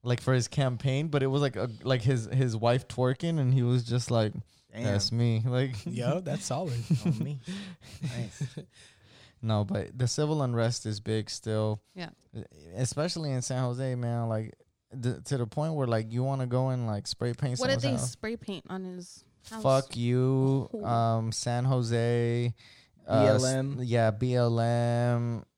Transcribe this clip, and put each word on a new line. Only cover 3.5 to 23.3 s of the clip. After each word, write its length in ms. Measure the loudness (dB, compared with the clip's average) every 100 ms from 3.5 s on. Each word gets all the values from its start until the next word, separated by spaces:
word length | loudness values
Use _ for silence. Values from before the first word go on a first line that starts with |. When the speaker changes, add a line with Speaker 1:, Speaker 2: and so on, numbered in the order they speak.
Speaker 1:
he 80 | 4
was 220 | 4 2
just 260 | 2 -2 2
like, 240 | 2 2 -2 -12 _ _
Speaker 2:
Damn. 100 | -4
Speaker 1:
"That's 280 | 0 0 0
me." 320 | 2 2 2
<laughs> 20 | 0
Like, 300 | 0 -2 -4 -6
Speaker 3:
Yo, 360 | -2 0 -2
that's 240 | -2 -6 -4
solid. 280 | -4 -2 -4 0 0 2
Speaker 2:
On 140 | -2
me. 200 | -2 -6 -8 -10 -10 -16 -20 -10
Nice. 420 | -8 -6 -8 -6 -8 -8
Speaker 1:
<laughs> 40 | -16 -20 -20 _ -20 -20 -20 _
No, 220 | 0 0 0
but 320 | -2 -6 -2
the 100 | 0
civil 360 | 0 0 2
unrest 420 | 0 2 0 0 -4
is 140 | -6
big 280 | -2 -2 -2
still. 540 | -8 -4 0 0 -2 _ -12
Speaker 4:
Yeah. 140 | -12 -14 _ -14 -14 -18 -12 -4
Speaker 1:
Especially 560 | -2 -2 -4 -2 -4
in 100 | -4
San 220 | -2 -2
Jose, 320 | -2 -2 -4 -2
man. 340 | -2 -2 -2
Like, 240 | -2 -4 -12 _ _ _
the, 280 | -4 -4 -4
to 160 | -4 -2
the 80 | -2
point 260 | -2 -2
where, 140 | 0 0
like, 260 | 0 0
you 100 | -2
wanna 220 | -2 -2 0
go 240 | 0 0
and, 160 | 0 -2
like, 220 | -4 -4
spray 260 | -4 -4
paint 240 | -2 -2 0
Speaker 4:
What 120 | 0
did 100 | 2
Speaker 1:
someone's 200 | 2 0
Speaker 4:
they 20 |
Speaker 1:
house. 80 | -2
Speaker 4:
spray 260 | -4 -8 -8
paint 280 | -8 -10 -8
on 140 | -8
his 400 | -8 -10 -14 -20 _ _ -14
house? 140 | -2
Speaker 1:
Fuck 340 | 2 2 2 -2
you, 720 | 2 2 4 4 4 2 0
Speaker 4:
Oh. 140 | -6 0
Speaker 1:
um, 460 | 2 2 2 0
San 340 | -4 -2 0 2
Jose, 880 | 2 2 2 2 2 2 2 0 -4 -14 -20 _ _ 0
uh, 40 |
s-, 60 | 4
Speaker 2:
B 40 |
L 160 | 6